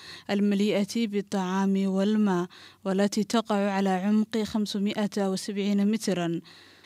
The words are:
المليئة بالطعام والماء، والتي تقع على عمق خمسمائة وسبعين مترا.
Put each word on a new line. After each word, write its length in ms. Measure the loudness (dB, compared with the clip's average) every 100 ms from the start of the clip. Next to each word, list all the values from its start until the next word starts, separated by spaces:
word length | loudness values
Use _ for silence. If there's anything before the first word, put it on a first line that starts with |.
| -16 -16 -4
المليئة 760 | 0 2 2 2 2 0 -2 -2
بالطعام 800 | -2 -2 -4 -2 0 2 2 0
والماء، 600 | 0 2 2 2 0 -2 -10 -20 -10
والتي 400 | -2 0 0 0
تقع 460 | 0 -2 0 0 0
على 200 | 0 0
عمق 480 | 0 2 0 0 -2
خمسمائة 720 | -2 -2 -2 -2 -2 0 -2 0
وسبعين 720 | -2 -2 -4 -2 0 2 2
مترا. 500 | 2 0 0 0 -4 -6 -20 -20 -20